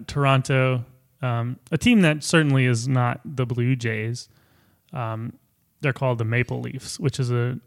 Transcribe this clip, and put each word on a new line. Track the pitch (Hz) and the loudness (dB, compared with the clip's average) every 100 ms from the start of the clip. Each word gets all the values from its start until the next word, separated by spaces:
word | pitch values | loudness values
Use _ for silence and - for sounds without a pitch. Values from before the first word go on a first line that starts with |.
| - | -8
Toronto, | 143 139 135 - 135 131 127 117 _ _ _ | -2 2 2 2 2 2 0 -6 _ _ _
um, | 127 120 117 127 - | -4 -2 -4 -8 -6
a | 160 | 0
team | 233 233 | 4 6
that | 170 151 | 6 2
certainly | - 170 147 135 127 | 2 2 4 4 4
is | 117 127 | 2 0
not | 127 123 - - | 0 0 -2 -6
the | 135 123 | -6 -4
Blue | 120 120 131 | 0 0 0
Jays. | 117 110 110 120 - _ _ _ _ _ _ | -2 -4 -4 -6 -12 _ _ _ _ _ _
Um, | 127 113 110 113 - _ _ _ _ | -8 -6 -6 -10 -14 _ _ _ _
they're | 143 | -4
called | - 131 120 | 0 0 0
the | 110 | 0
Maple | 117 120 123 | 0 0 -4
Leafs, | 120 131 - - | -8 -10 -12 -6
which | 143 - | -4 -2
is | 123 | -2
a | 120 120 131 | 0 -2 -4